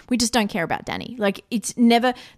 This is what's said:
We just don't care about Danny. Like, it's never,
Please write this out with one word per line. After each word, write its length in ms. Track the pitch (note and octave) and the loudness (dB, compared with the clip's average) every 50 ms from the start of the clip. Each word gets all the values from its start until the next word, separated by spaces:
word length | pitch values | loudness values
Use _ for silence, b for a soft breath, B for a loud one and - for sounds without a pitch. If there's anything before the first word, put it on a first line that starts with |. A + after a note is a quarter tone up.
| B B | B B
We 80 | B3 | -2
just 160 | A3 A#3+ G#3+ | 0 0 0
don't 160 | - A#3 G#3 G3+ | 2 0 0 0
care 160 | - A3+ A3+ | -2 -4 -4
about 200 | - - - - | -4 -4 -6 -6
Danny. 300 | - E2+ F#2 - - B3 B3 | -6 -8 -8 -8 -10 -6 -2
Like, 260 | G#3 G3 F#3+ - - - | -2 -2 -2 -4 -8 -6
it's 260 | A#3 G3+ - - - B3 | -6 -4 -4 -4 0 2
never, 340 | A#3 A#3 A#3 A#3 A#3+ B3+ B3 B B B B | 4 6 6 6 4 2 -2 B B B B